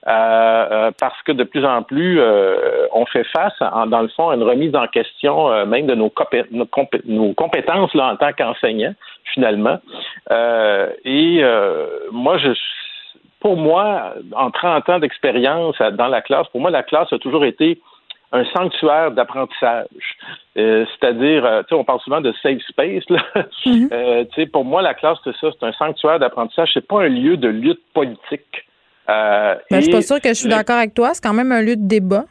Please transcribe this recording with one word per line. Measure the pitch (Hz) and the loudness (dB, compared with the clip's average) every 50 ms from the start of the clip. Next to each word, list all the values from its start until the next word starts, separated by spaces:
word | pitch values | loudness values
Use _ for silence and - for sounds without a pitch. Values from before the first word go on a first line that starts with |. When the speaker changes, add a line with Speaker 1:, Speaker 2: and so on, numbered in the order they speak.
| - - | -2 0
Speaker 1:
euh, | 113 110 113 113 113 113 113 113 113 113 110 - | 0 0 2 2 2 4 4 4 4 2 0 0
euh, | 107 107 110 113 - - | 0 0 0 0 -2 -2
parce | - 127 - - - | -4 -6 -6 -6 -4
que | - | -4
de | 151 127 123 | -2 -2 -2
plus | - - 147 135 | -4 -2 -2 0
en | 139 127 120 | 0 0 0
plus, | 110 - 131 143 170 185 180 165 | -2 -4 -4 -2 0 2 2 4
euh, | 127 113 107 101 98 95 95 - - - 117 127 - - - | 4 4 4 4 4 2 2 0 0 0 0 0 -2 0 2
on | 113 120 - | 0 0 0
fait | - 123 117 - - | 0 -4 -2 0 -2
face, | 160 175 208 - - | -2 -2 -2 -2 -2
en, | 139 98 87 113 113 110 | -4 -2 0 0 0 2
dans | 113 117 113 | 2 0 0
le | 113 | 0
fond, | - - 160 170 | -2 -2 0 0
à | 151 | 0
une | 123 113 | 2 2
remise | 110 123 131 151 165 139 | 2 2 2 0 0 0
en | 143 120 117 | -2 -2 0
question, | - 123 113 - - - - 143 143 156 160 143 | -2 -2 -2 -2 -8 -2 -2 0 2 2 2 2
euh, | 117 107 101 | 2 2 0
même | 104 110 127 151 139 | 0 0 0 0 0
de | 139 | 0
nos | 113 110 107 | 2 0 0
compé-, | - - 151 - - 120 120 - | 0 -2 -2 0 0 -2 -2 -2
nos | 113 117 120 - | -4 -6 -4 -4
compé-, | - - 139 - - - - | -2 -4 -2 -2 -2 -6 -4
nos | - 110 107 110 104 - | -2 0 0 0 0 0
compétences | - - 165 - 156 127 - 165 190 196 165 - | 0 -2 0 -2 -2 -2 0 0 0 0 0 2
là, | 151 135 131 107 | 0 0 0 0
en | |
tant | 98 151 143 143 | 0 0 -2 0
qu'enseignant, | - 143 113 117 - - 120 110 110 107 147 202 _ - - - - _ - - | -2 -4 -4 -2 -2 -2 -2 0 0 -4 -4 -6 _ -18 -20 -20 -20 _ -10 -2
finalement. | 135 127 113 107 104 104 120 151 - _ - - - - - - - _ - | 0 2 2 2 2 0 0 0 -2 _ -16 -18 -16 -16 -16 -16 -18 _ -2
Euh, | - 117 117 120 117 113 110 107 104 98 98 - - - _ | 0 0 2 2 2 2 2 2 2 2 0 -2 -4 -8 _
et, | 131 131 143 160 170 175 170 | -2 0 2 2 4 4 4
euh, | 139 127 117 110 101 98 85 78 76 - - 67 71 87 | 4 4 4 4 2 0 0 -2 -4 -6 -8 -10 -10 -10
moi, | 107 120 123 143 180 175 | -8 -2 0 0 0 2
je, | 143 139 120 - - - - - - - - - - - - _ _ _ _ _ | 0 0 -2 -2 -6 -12 -12 -14 -16 -18 -18 -20 -20 -20 -20 _ _ _ _ _
pour | - 208 185 170 | 0 0 0 2
moi, | 156 151 160 180 202 214 202 170 113 92 - - - 90 101 | 2 2 2 4 2 0 -2 -2 -4 -8 -10 -12 -14 -12 -4
en | 117 135 123 | -4 -4 -4
trente | - - - 175 165 147 - - | -4 -2 -2 0 0 0 0 0
ans | 180 180 | 0 0
d'expérience | 151 - - - - 139 110 117 120 135 147 170 170 160 147 - | 0 -2 -4 -2 -2 0 0 2 0 0 0 0 -2 -2 -2 0
à, | 120 110 | 0 -2
dans | 101 101 120 127 | 0 0 0 0
la | 135 117 | 0 -2
classe, | - - 139 139 - - | 0 0 0 0 0 -2
pour | _ 123 | _ -2
moi, | 139 180 | -2 0
la | 170 139 120 | 0 0 -2
classe | - - 151 165 - | 0 0 0 0 0
a | - 120 | -2 -4
toujours | - 135 127 160 147 | -4 -2 0 2 2
été | 123 110 _ 156 165 170 165 _ _ _ _ _ _ - _ _ _ | 0 2 _ 2 0 0 0 _ _ _ _ _ _ -20 _ _ _
un | - 123 123 - - | 0 0 0 0 -2
sanctuaire | 180 185 180 - - - 156 147 156 165 156 | -2 -2 -2 -4 0 0 2 2 4 2 0
d'apprentissage. | 127 127 120 - - 131 131 117 - - - 120 117 117 - - _ - - - - _ - - - - _ _ _ - | 0 0 -2 -2 -2 -6 -6 -6 -4 -2 0 0 0 0 -4 -8 _ -14 -14 -14 -14 _ -16 -20 -20 -20 _ _ _ 0
Euh, | 107 110 110 110 113 113 - - | 2 2 4 2 2 0 -4 0
c'est-à-dire, | - 123 120 117 127 143 156 151 120 | 0 0 2 2 2 2 2 4 2
euh, | 120 110 110 92 | 2 2 2 0
tu | - | 0
sais, | 165 | 0
on | 151 131 | 0 2
parle | - 131 120 | 0 -2 -2
souvent | - - 135 160 | -2 -2 -4 -2
de | 156 123 110 - - | 0 -2 -4 0 -2
safe | 143 135 120 - - | -2 -2 -2 -6 -8
space, | - - 139 175 196 190 - - | -2 -2 -2 0 -2 -6 -2 0
là. | 175 160 - - - 214 196 196 - - - | 0 0 0 -2 -4 -4 -4 -4 -10 -6 0
Speaker 2:
Mm-hmm. | 254 240 233 240 277 | 2 4 4 2 2
Speaker 1:
Euh, | 117 120 123 123 120 120 120 117 - | 0 -2 0 2 2 0 0 -2 -2
tu | - | -4
sais, | 160 160 | -4 0
pour | - 151 131 | 0 -2 -2
moi, | 127 139 180 190 | 0 0 0 0
la | 165 127 | 0 -2
classe, | - - 151 165 - - | 0 0 -2 -2 -2 -4
c'est | 180 160 - | -10 -8 -4
ça, | - 156 147 _ | -4 -4 -4 _
c'est | - | -6
un | 113 113 | -6 -4
sanctuaire | - 151 156 151 - - 151 156 170 | -4 -4 -4 -4 -2 0 0 2 2
d'apprentissage, | 139 123 - - 117 110 - - 165 160 - | 0 0 0 -2 -6 -4 -2 -2 0 0 0
c'est | 143 - _ | -2 -2 _
pas | 196 208 190 | 0 2 2
un | 156 | 2
lieu | 127 123 127 147 180 165 | 0 2 2 0 0 2
de | 123 117 | 0 -2
lutte | 107 110 120 143 170 - _ _ _ | -2 0 0 0 0 -2 _ _ _
politique. | 165 143 127 113 - - - - 147 _ _ - - - _ _ _ _ _ _ _ _ - | -2 -2 -2 -4 -12 -12 -12 -12 -12 _ _ -18 -18 -18 _ _ _ _ _ _ _ _ 0
Euh, | 104 110 110 107 104 104 107 104 92 - - _ | 0 2 2 2 2 2 2 2 0 -2 -2 _
Speaker 2:
Ben, | 196 190 | 2 4
je | |
suis | - 320 | 4 4
Speaker 1:
et | 339 | 4
Speaker 2:
pas | - | 4
sûre | 208 - 277 294 | 2 2 0 0
que | - 254 | 2 0
je | 226 | -2
suis | - - 233 | 0 0 0
Speaker 1:
le | 226 | 0
Speaker 2:
d'accord | 214 214 - 240 240 | 0 0 0 0 0
avec | 233 214 - | 0 0 0
toi. | - 233 262 339 | 0 0 0 0
C'est | - - | -2 -2
quand | 220 208 | -2 0
même | 226 247 262 | 0 0 0
un | 254 233 | 0 0
lieu | 220 220 240 | 2 0 0
de | 220 208 190 | 0 0 0
débat | 214 214 190 185 196 202 277 - | 2 2 2 2 0 -2 -2 -4